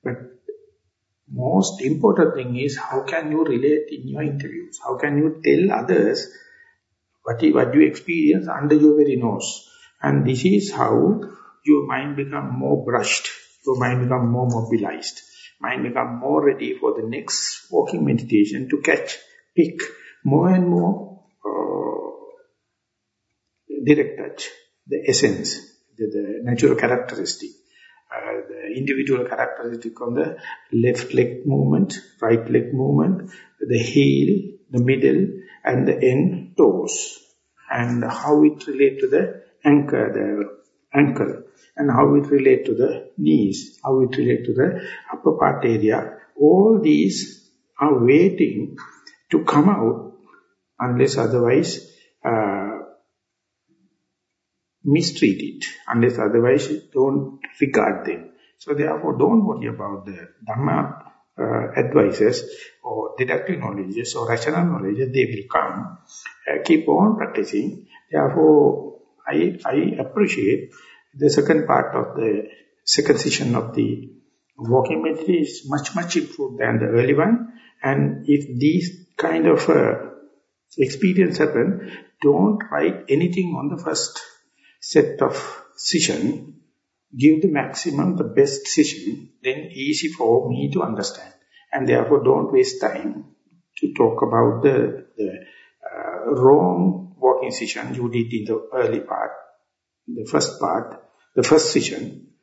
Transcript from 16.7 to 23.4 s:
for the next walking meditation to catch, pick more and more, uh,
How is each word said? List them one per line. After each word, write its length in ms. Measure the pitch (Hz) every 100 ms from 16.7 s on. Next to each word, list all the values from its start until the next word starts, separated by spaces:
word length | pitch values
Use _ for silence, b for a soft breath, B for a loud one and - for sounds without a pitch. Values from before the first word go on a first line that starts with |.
| -
for 160 | 127 -
the 60 | 113
next 640 | 131 - - - - _
walking 340 | 85 - 175 147
meditation 640 | - - 110 104 - 127
to 100 | -
catch, 380 | - - - - b b _
pick 280 | - 160 - - B B B
more 260 | - 143 180
and 200 | 185 175
more, 560 | 175 175 196 - - _ _ 104
uh, 640 | 90 90 92 87 - - - - - _ _ _ _ _ _ _ _ _ _